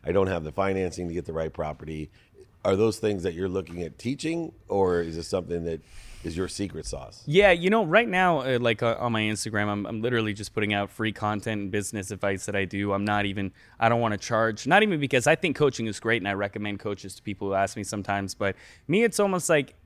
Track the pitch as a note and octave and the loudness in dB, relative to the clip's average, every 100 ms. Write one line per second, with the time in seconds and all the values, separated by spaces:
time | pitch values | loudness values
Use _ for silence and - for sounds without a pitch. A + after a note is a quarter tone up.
0 | D#2 F#2 F#2+ F2 D2+ G2 G2 F#2+ F2+ E2 | 0 2 2 0 -2 0 0 2 0 -2
1 | F2 E2+ D#2+ D#2+ D#2+ - D#2 D2+ D#2 D#2 | -6 -4 -4 -4 -4 -4 -6 -6 -10 -8
2 | D2+ - _ - - _ G2+ G2 A2+ - | -10 -14 _ -20 -20 _ 2 4 4 2
3 | A2 G2 F2 E2 F#2+ F#2+ E2 F2 D#2+ - | 0 0 -2 -2 -2 -2 -4 -8 -10 -8
4 | A#2 C#3 D#3 E3+ D#3+ - - G2 F#2 F2 | -8 -6 -4 -4 -6 -10 -2 2 4 2
5 | E2 D#2+ E2 G2 E2+ F2 E2 D#2+ - - | 0 -6 -4 -4 -2 -4 -4 -6 -10 -18
6 | - - E2+ D#2+ F2+ - G2 D#2+ - C#2 | -18 -12 -8 -4 -4 -4 -6 -6 -10 -10
7 | C2 - - E3+ G3+ F3 F3+ A3+ E3 G3 | -12 -12 0 4 6 6 4 2 4 4
8 | A#3 F#3 F#3 D#3 C3 A#2+ A#2+ A2 A#2+ - | 4 4 4 4 2 2 2 2 0 0
9 | A#2+ A2+ G#2+ G#2+ A2+ G#2+ G#2 G2+ - G#2+ | 0 2 0 0 -2 0 0 0 -4 -4
10 | B2 A#2 G#2+ G#2 G2+ - G#2 G2+ G2+ - | 0 0 0 -2 -6 -2 0 0 0 -2
11 | A2 G#2 G#2+ G#2 A2+ G#2 G2 G#2 F#2+ G#2+ | -2 0 -2 -2 -2 -4 -2 -4 -4 -6
12 | F#2+ G2 G2+ F#2+ - G2 F#2 G2+ G2+ G2 | -8 -4 -2 -2 -2 -2 -2 0 0 0
13 | G#2 G#2 G2+ G2 G2 - - - A#2 A#2 | 2 0 0 -2 -6 -8 -18 2 4 4
14 | A#2 G#2 - A2+ A2+ G#2+ C#3 F#3+ G#3+ D#3+ | 2 -2 0 2 2 0 2 4 4 2
15 | C#3 B2+ B2+ D#3+ F3 B2+ D3 A#2+ A2+ G2 | 0 2 4 2 0 2 2 2 -4 -4
16 | A2+ A#2 G2 G2 G2+ G#2 G#2 G2 G#2+ G2+ | 0 0 0 -2 -2 -4 -6 -6 -6 -8
17 | F#2+ - A2 G2 G2 G2 G2 - G2 G#2 | -10 -12 -10 -6 0 2 2 0 -6 -4
18 | G2 G2+ G2 - G2+ - - - - F#3+ | -2 -2 -4 -2 -4 -4 -10 -12 0 2
19 | A#3 - G3 F#3+ - D3+ C3 - | 2 2 2 2 2 2 2 -8